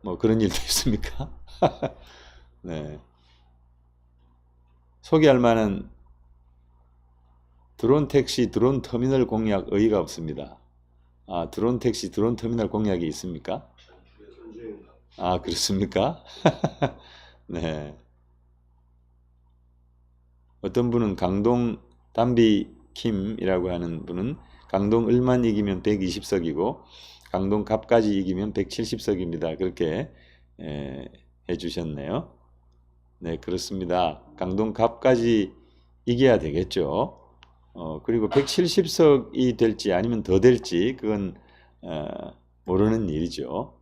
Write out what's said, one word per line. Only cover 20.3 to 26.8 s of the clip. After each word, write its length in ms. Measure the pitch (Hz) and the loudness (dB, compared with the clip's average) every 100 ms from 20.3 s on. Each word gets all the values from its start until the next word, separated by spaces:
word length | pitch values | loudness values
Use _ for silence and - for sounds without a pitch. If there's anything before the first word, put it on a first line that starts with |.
| _ _ _ | _ _ _
어떤 300 | 98 123 120 | -2 0 2
분은 260 | 120 110 92 | 2 0 0
강동 640 | 92 95 107 123 120 - _ _ _ | -2 2 2 2 0 -4 _ _ _
담비킴이라고 1600 | - 120 120 113 104 - - - - 120 104 98 110 92 92 90 | -2 2 6 6 4 0 -14 -20 -8 -4 -2 -4 -4 0 0 0
하는 340 | 87 85 82 80 | -4 -6 -8 -8
분은 300 | 87 113 156 - - - | -6 -6 -8 -16 -20 -4
강동 400 | 98 104 113 113 | -2 2 2 4
을만 360 | 120 127 127 | 2 4 2
이기면 380 | 117 107 101 92 | 2 0 0 0
백이십 420 | 104 104 92 95 | 0 0 -2 -4
석이고 580 | - 98 82 73 101 160 | -2 -2 -2 -2 -4 -4